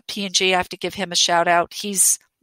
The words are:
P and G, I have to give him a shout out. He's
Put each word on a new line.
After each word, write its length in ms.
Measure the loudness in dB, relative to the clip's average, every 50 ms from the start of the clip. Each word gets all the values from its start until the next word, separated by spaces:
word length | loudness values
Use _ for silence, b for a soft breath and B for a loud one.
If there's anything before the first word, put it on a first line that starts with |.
| -2
P 180 | -6 -8 -8 -6
and 80 | -2 0
G, 200 | 0 2 2 2
I 40 |
have 120 | 0 0 -4
to 80 | -8
give 180 | -8 -6 -6 -4
him 160 | -6 -6 -2
a 40 | 0
shout 320 | 0 2 2 2 2 4
out. 260 | 4 4 2 2 0 -6
He's 440 | -10 -8 -4 0 2 2 2 2 -2 _ _ _ _